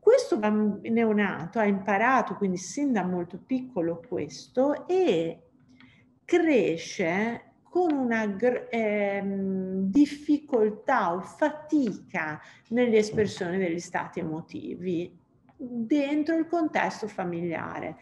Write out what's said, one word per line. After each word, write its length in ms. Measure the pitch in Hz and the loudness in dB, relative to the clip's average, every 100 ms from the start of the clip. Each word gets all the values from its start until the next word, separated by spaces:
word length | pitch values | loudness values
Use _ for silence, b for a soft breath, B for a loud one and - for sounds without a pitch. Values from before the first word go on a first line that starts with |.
Questo 340 | - 508 - - | 6 6 4 0
bamb-, 480 | 214 214 214 196 - | 2 2 2 0 -2
neonato 720 | 226 226 208 202 156 165 226 | 2 4 4 0 -2 -6 0
ha 60 | 208 | 2
imparato, 680 | 196 202 202 226 262 214 190 | 2 0 2 4 2 2 -2
quindi 220 | 196 180 | -2 -2
sin 340 | - - 285 | -6 -4 0
da 140 | 226 180 | 0 0
molto 320 | 180 175 - | -2 -4 -10
piccolo, 640 | - 262 254 - 165 170 - | -4 -4 -2 -2 -2 -4 -6
questo 800 | 170 151 - - - 269 285 - | -6 -6 -10 -6 0 2 0 0
e 580 | 370 359 170 165 - _ _ _ B B B B _ - | 2 4 2 0 -6 _ _ _ B B B B _ 0
cresce 1300 | 339 320 269 160 165 - - 170 180 220 240 - _ | 2 4 4 4 -2 -6 -4 -2 0 -2 -4 -12 _
con 300 | _ 349 359 | _ 0 2
una 320 | 285 254 226 214 | 2 0 0 -2
gr-, 420 | 196 247 247 - | 0 0 0 -4
ehm, 1200 | 233 220 208 202 196 196 196 190 190 185 190 196 | -2 0 0 0 -2 -4 -4 -2 -2 -4 -2 2
difficoltà 1200 | 233 294 294 - 294 - 240 214 214 - 262 190 | 4 4 2 -2 -2 2 2 2 0 0 2 2
o 80 | 175 | -2
fatica 1200 | 180 - 302 302 - 302 240 160 - 180 156 151 B B B | -6 -2 -2 -2 -2 0 0 -4 -8 -6 -6 -8 B B B
nell'espressione 880 | 226 247 220 208 226 202 - 180 185 | 0 4 4 2 0 0 0 -4 -2
degli 220 | 185 165 | -2 -2
stati 400 | - 175 - - | -4 -6 -6 -6
emotivi 1000 | 165 156 170 156 - - 180 165 180 - _ _ _ _ | -6 -6 -10 -12 -10 -8 -4 -4 -6 -12 _ _ _ _
dentro 800 | 254 240 226 302 277 302 294 330 | -10 -8 0 2 2 0 0 0
il 120 | 320 | 0
contesto 600 | 339 311 190 180 - 208 | 0 0 0 -2 -2 -10
familiare. 880 | - 180 170 175 160 - - - - | -6 -6 -4 -4 -6 -6 -8 -10 -12